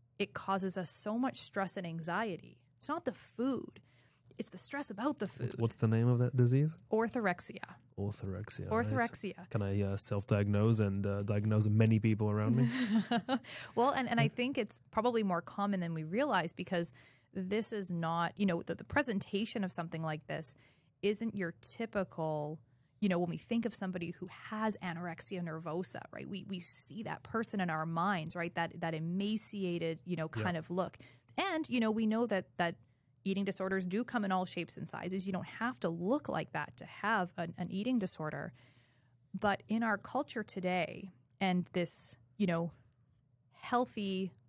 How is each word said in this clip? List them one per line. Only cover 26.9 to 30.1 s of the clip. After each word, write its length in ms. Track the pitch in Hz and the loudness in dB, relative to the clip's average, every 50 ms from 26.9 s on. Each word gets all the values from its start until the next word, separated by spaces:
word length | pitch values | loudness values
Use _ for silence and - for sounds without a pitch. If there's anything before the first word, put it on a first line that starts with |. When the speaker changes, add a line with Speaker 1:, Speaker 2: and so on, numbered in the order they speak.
| - 214 233 | -6 -6 -6
Speaker 1:
that 200 | - 151 - - | -6 -6 -8 -8
person 360 | - - 226 226 - - 202 | -4 -4 -2 -2 -2 0 0
in 100 | 185 175 | 0 0
our 140 | 156 156 160 | 0 0 -2
minds, 500 | 165 160 165 175 196 202 175 156 160 - | -2 0 0 2 2 2 0 -2 -4 -4
right? 180 | 175 170 175 - | -4 -4 -4 -2
That, 240 | - 170 165 - 175 | -2 -2 -2 -4 -4
that 120 | 170 165 165 | -4 -2 -2
emaciated, 1080 | 160 160 165 175 190 202 208 214 214 - - - 202 190 180 175 170 165 165 165 165 - | -2 -2 -2 0 0 0 0 0 0 -2 -2 -4 -2 -2 -2 0 0 -2 -2 -4 -4 -6
you 100 | 180 | -4